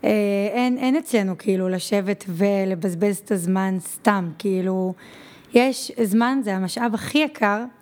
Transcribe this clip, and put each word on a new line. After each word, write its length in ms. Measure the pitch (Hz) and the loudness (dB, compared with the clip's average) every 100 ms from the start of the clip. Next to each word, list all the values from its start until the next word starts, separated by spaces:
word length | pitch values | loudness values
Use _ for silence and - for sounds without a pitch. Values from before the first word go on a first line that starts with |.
אה, 60 | - 214 208 202 202 | 2 2 2 0 0
אין, 260 | 226 254 247 | 0 0 0
אין 180 | 254 285 | 2 0
אצלנו 420 | 339 233 190 180 | 2 0 0 -2
כאילו 300 | - 190 185 | 0 0 0
לשבת 560 | 185 - 202 190 196 196 | -2 0 0 0 -4 -4
ולבזבז 880 | 170 202 202 190 185 185 170 202 196 | 0 2 2 0 -2 -2 0 0 -2
את 60 | - | -2
הזמן 440 | 202 170 190 190 190 | -2 0 0 0 -2
סתם, 480 | - - 208 202 175 156 | -6 -2 0 2 -2 -6
כאילו, 560 | 202 185 185 185 185 180 - - - - - | -2 -2 0 -2 -2 -6 -16 -20 -20 -20 0
יש 380 | 233 254 254 - - | 2 4 0 -8 -4
זמן, 380 | 220 214 233 269 | 2 2 2 0
זה 100 | 208 | -2
המשאב 400 | 190 185 226 240 | -2 -2 -2 -2
הכי 240 | 214 - 294 | -2 0 0
יקר 440 | 302 302 208 208 247 - | 0 0 0 0 -4 -12